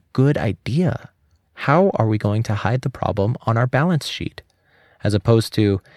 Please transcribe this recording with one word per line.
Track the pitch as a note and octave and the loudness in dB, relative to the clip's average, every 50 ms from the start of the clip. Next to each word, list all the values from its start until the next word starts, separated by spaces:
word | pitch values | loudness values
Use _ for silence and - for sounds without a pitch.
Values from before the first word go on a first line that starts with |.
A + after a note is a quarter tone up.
| - _ _ | -10 _ _
good | - C3 C#3+ D3 - | 2 2 2 2 0
idea. | - A2 F#2 - _ - A2 D#3 F#3 D3 G2+ - - - _ _ _ _ _ _ _ _ _ | -2 -4 -4 -4 _ -4 -2 0 0 0 -2 -4 -8 -18 _ _ _ _ _ _ _ _ _
How | - - - C#3+ E3+ F#3+ G3 - | -8 -2 2 2 4 4 2 2
are | - A2 A2 | 0 0 0
we | G#2+ G#2+ | 0 0
going | - G#2+ G2+ G#2+ A2+ | 0 0 0 0 -2
to | - G#2+ | -2 -4
hide | G2+ - G2+ A#2+ B2+ | -4 -2 -2 -2 -2
the | - C#3 | -4 -6
problem | - - - - F2+ G2+ G2 G#2+ B2 - - | -6 -4 -4 -2 0 0 -2 -2 -2 -4 -2
on | - A2+ | -2 0
our | A2+ B2 B2 | 0 0 0
balance | - B2+ D3 F3+ F3+ D3 - - | 0 0 0 2 0 -2 -2 -6
sheet?" | - - - - - - - _ _ _ _ _ _ _ _ _ _ _ - | -10 -8 -8 -10 -10 -14 -20 _ _ _ _ _ _ _ _ _ _ _ -2
As | G#2 G2+ | 0 0
opposed | G2+ - - A#2 A2+ A2 - - | 0 2 4 4 4 2 0 -2
to, | - A2 G2+ G2 F#2+ - - _ | 0 2 2 2 0 -4 -10 _